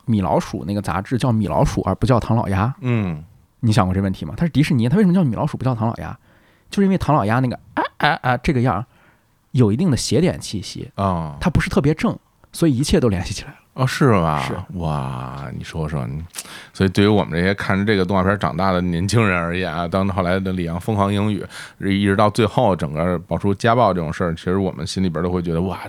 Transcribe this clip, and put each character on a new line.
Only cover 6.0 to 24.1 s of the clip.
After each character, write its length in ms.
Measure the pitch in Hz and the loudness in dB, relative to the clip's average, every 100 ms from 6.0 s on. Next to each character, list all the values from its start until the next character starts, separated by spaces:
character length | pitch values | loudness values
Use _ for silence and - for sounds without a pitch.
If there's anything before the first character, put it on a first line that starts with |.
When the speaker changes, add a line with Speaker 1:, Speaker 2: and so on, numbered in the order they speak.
| 82 - _ _ _ _ _ | -8 -12 _ _ _ _ _
Speaker 1:
就 60 | |
是 80 | - | 0
因 60 | 190 | 2
为 40 | 185 | 2
唐 160 | - | 2
老 100 | 143 | 2
鸭 140 | 101 120 | 2 2
那 80 | 127 | 0
个 120 | 90 - | -4 -8
啊， 100 | - 571 - | -6 -6 -2
啊， 220 | 151 165 | -2 0
啊， 160 | 131 123 | -2 -2
这 160 | - | 0
个 80 | 127 | 0
样 140 | 123 | 2
儿 100 | 92 120 _ _ _ _ _ _ | 0 -4 _ _ _ _ _ _
有 200 | 123 107 | 2 4
一 40 | |
定 140 | 113 185 | 4 2
的 80 | 117 | 0
邪 240 | - 117 | 0 2
典 180 | 170 73 | 2 -2
气 220 | - 98 | -8 -10
息。 300 | - - 82 | -10 -12 -10
Speaker 2:
啊。 420 | - 98 87 78 71 | -4 -2 -2 -6 -4
Speaker 1:
它 80 | 175 | 0
不 100 | - | 0
是 80 | - | 2
特 140 | - | 2
别 100 | 139 | 2
正， 240 | 160 220 95 _ _ _ | 0 -2 -4 _ _ _
所 160 | - 170 | 0 2
以 100 | 123 | 2
一 60 | |
切 160 | 147 185 | 2 4
都 100 | 123 | 4
联 160 | 90 | 2
系 80 | 85 | -2
起 100 | - | -8
来 60 | - | -12
了。 80 | - _ | -18 _
Speaker 2:
哦， 140 | - 127 | -4 -2
是 240 | - 143 | 2 4
吗？ 320 | 101 82 76 | 4 4 0
Speaker 1:
是。 120 | 65 90 - 95 | -2 -6 -8 -4
Speaker 2:
哇， 720 | 82 71 65 64 64 67 67 80 | -2 -2 -4 -8 -10 -10 -10 -10
你 60 | |
说 260 | - 80 76 | -8 -6 -4
说， 160 | 73 | -4
你， 180 | 60 73 82 - - - - | -4 -8 -10 -14 -16 -18 -10
所 120 | - | 0
以 40 | 95 | 2
对 140 | 98 | 4
于 40 | 101 | 4
我 160 | 104 | 4
们 100 | 53 | 2
这 80 | 82 | 0
些 120 | 92 | 0
看 200 | 101 - | 0 0
着 80 | 98 | 0
这 120 | 104 101 | 2 2
个 80 | |
动 100 | 90 | 2
画 60 | 98 | 2
片 160 | 92 101 | 2 2
长 180 | 85 | 0
大 160 | 82 98 | 0 0
的 80 | 90 | 2
年 260 | 90 85 98 | 0 0 0
轻 200 | 117 107 | 2 2
人 80 | |
而 220 | 87 85 90 | 2 -2 -2
言 160 | 90 | -4
啊， 140 | 80 87 | -4 -2
当 200 | 95 98 | 0 0
后 120 | 92 | 0
来 180 | 87 95 | 0 0
的 140 | 95 | -2
李 120 | 92 | -2
阳 140 | 82 87 | -4 -4
疯 160 | 113 | -2
狂 160 | 104 98 | 0 0
英 220 | 101 107 | 0 0
语， 100 | 101 - - - - | -2 -6 -14 -18 -6
一 260 | 92 98 | -2 0
直 100 | 101 | 2
到 140 | 98 104 | 2 2
最 160 | - | 2
后 300 | 107 - 117 | 0 2 0
整 180 | 87 76 | 0 -2
个 240 | 78 87 87 | -2 -2 -2
爆 180 | 90 | -4
出 160 | 85 101 | -2 -2
家 180 | 98 117 | 0 2
暴 180 | 120 107 | 4 2
这 80 | 90 | 2
种 140 | 78 | -4